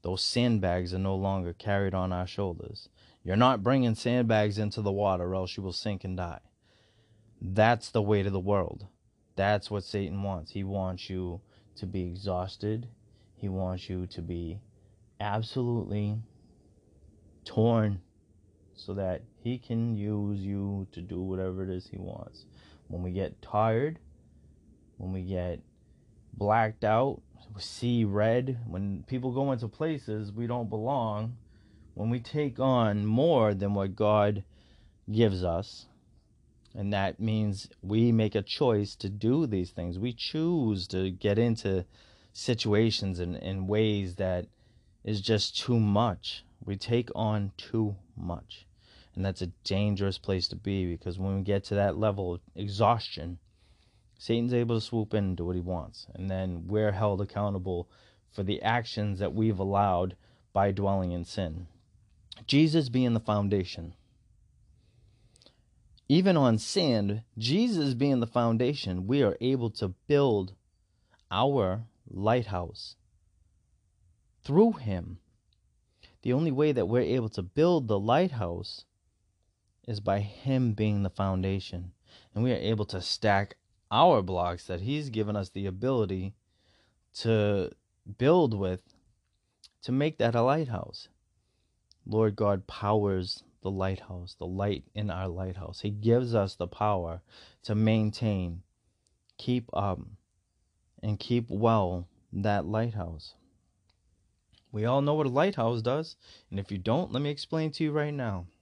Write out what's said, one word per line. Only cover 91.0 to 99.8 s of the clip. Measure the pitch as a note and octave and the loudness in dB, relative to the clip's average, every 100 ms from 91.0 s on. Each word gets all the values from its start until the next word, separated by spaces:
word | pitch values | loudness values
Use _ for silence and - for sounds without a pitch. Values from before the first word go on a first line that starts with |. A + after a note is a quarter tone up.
| - _ _ _ _ _ _ _ _ _ | -20 _ _ _ _ _ _ _ _ _
Lord | - G#2+ A2 | -2 2 2
God | G2+ G#2 G2 - | 2 0 0 -4
powers | - G#2 G#2+ G2+ F#2+ F#2 - _ _ | -6 2 2 2 0 -4 -8 _ _
the | F#2 | -8
lighthouse, | F#2+ F#2+ F#2+ - F#2 F2+ - | -4 -4 -4 -8 -14 -14 -12
the | F2 | -8
light | F#2 G2+ E2+ - G#2 | -4 -2 -4 -8 -6
in | G#2 | -4
our | F2 F#2+ | -4 -4
lighthouse. | E2+ F#2 F#2 F2 - | -4 -6 -6 -10 -6
He | G#2 | -4
gives | G#2 A2 A#2+ B2 | 0 4 4 4
us | A#2 G2 - | 2 2 -2
the | F2 | -8
power | - G#2+ G2 E2+ E2 _ - - _ | -2 0 0 -2 -8 _ -20 -20 _
to | - G#2+ | -2 2
maintain, | A2 A2 G#2+ - A2 G2+ F2 E2+ - _ _ _ _ _ _ _ | 4 4 2 0 -2 0 -2 -6 -14 _ _ _ _ _ _ _
keep | - B2 A#2 | -2 -2 -2
up, | - | -4